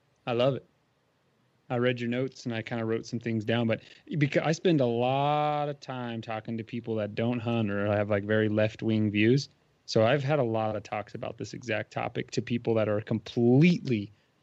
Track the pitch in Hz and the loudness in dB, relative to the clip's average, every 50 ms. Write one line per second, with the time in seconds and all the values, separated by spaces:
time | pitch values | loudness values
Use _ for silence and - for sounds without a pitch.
0 | _ _ _ _ - 131 120 117 120 139 135 92 - _ _ _ _ _ _ _ | _ _ _ _ -8 -4 -2 0 2 2 0 -2 -6 _ _ _ _ _ _ _
1 | _ _ _ _ _ _ _ _ _ _ _ _ _ - 135 120 120 123 127 117 | _ _ _ _ _ _ _ _ _ _ _ _ _ -6 -2 0 0 0 0 0
2 | 120 117 120 123 135 131 - - - 123 117 113 107 - 123 117 113 110 113 113 | -2 -4 -2 -2 -4 -4 -6 -8 -8 -6 -6 -6 -6 -6 -4 -4 -2 -2 -2 -4
3 | - - - 113 - 120 113 110 104 113 113 120 120 113 110 110 - - - - | -4 -6 -8 -6 -4 -2 -4 -2 0 0 0 2 2 0 0 -2 -4 -10 -20 -20
4 | - - - 156 147 139 - 170 156 147 165 - - 190 165 143 127 120 117 117 | -12 -6 -2 0 0 2 2 2 2 0 0 0 2 2 4 4 4 2 2 2
5 | 123 127 135 139 143 147 147 147 151 151 147 147 147 147 143 143 - - 131 127 | 0 0 2 2 0 0 0 0 0 0 0 -2 -2 -4 -6 -8 -10 -10 -10 -8
6 | 123 120 117 117 113 - 113 110 - - 117 113 110 - - 117 110 117 110 110 | -6 -6 -6 -8 -6 -6 -8 -8 -6 -6 -6 -8 -8 -8 -8 -8 -6 -4 -4 -2
7 | 104 104 104 113 113 117 123 120 110 120 117 117 110 98 101 101 101 104 101 104 | -4 -4 -2 -2 -2 0 0 -2 -2 -2 0 0 0 0 0 0 0 0 2 2
8 | 104 104 107 101 98 104 110 110 107 107 107 107 107 110 - - 113 113 110 110 | 2 2 0 0 2 2 2 2 2 2 2 2 2 0 0 -2 -2 0 2 2
9 | 107 107 104 104 107 113 127 143 143 - _ _ _ _ _ _ _ - - 117 | 2 2 2 4 4 6 4 4 2 -2 _ _ _ _ _ _ _ -2 2 4
10 | 110 113 135 147 131 135 156 147 127 113 110 110 110 110 107 104 104 - - 104 | 4 4 4 2 0 0 0 0 0 0 0 0 -2 -2 -4 -6 -8 -8 -8 -10
11 | 101 - - 113 113 107 - - 101 101 - - - 113 110 107 107 - - 117 | -8 -10 -12 -10 -10 -10 -10 -10 -10 -10 -12 -10 -6 -4 -4 -4 -4 -6 -6 -6
12 | 117 113 117 127 123 - - - 110 - 123 117 117 120 113 110 107 107 104 104 | -6 -6 -4 -6 -8 -6 -4 -4 -4 -2 -2 -4 0 0 0 2 2 2 0 -2
13 | 107 - 117 107 - - - 123 117 120 123 135 156 180 175 - - 135 120 107 | -2 -2 -4 -4 -6 -6 -2 2 4 6 6 8 6 6 4 2 0 -2 -2 -2
14 | 101 - - _ _ _ _ _ | -4 -6 -12 _ _ _ _ _